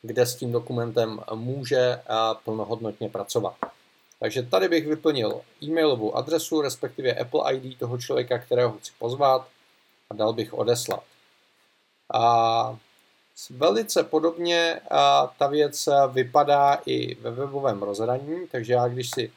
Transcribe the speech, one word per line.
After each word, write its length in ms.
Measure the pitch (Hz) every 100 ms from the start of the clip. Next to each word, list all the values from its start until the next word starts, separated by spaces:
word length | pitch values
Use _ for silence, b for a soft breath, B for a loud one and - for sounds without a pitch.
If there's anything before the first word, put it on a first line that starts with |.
kde 240 | 113 113 120
s 100 | -
tím 160 | 123
dokumentem 680 | 120 120 120 117 113 113 107 -
může, 440 | 110 120 139 127 135
eh, 240 | 123 123 - 110 113 110
plnohodnotně 640 | - 110 101 113 113 98 107
pracovat. 460 | - 98 117 104 - - - _ _ _ _
Takže 220 | 110 131
tady 260 | 123 190 190
bych 180 | 165 147
vyplnil 540 | 151 160 139 107 90 - _
e-mailovou 540 | 147 165 156 123 107 -
adresu, 440 | 139 160 - 160
respektive 540 | 139 120 131 - 131
Apple 280 | 120 123 151
I 160 | 139 135
D 160 | 127 131
toho 220 | 123 123
člověka, 400 | 123 131 123 120
kterého 340 | - 123 123
chci 200 | 107 - _
pozvat, 500 | 117 131 139 127 - _ _ _ _ _ _
a 40 |
dal 180 | 107 110
bych 220 | 113 110
odeslat. 480 | - 107 120 - 95 - _ _ _ _ _ _ _ _ _ _
A 640 | 117 117 117 113 113 117 117 _ _ _ _ _
s-, 160 | - -
velice 520 | 127 160 208 214 180
podobně, 760 | 165 156 160 165 175 170 165 165 -
a, 360 | 143 143 139 139 -
ta 80 | 143
věc, 420 | 147 147 143 -
a, 180 | 143 135
vypadá 720 | 127 123 147 143 143 143 139 -
i 280 | 127 123
ve 160 | - 117
webovém 520 | 120 139 139 135 101
rozhraní, 680 | 101 101 113 127 143 170 175
takže 220 | 127 113
já, 160 | 123 123
když 220 | 123 123
si 220 | - 113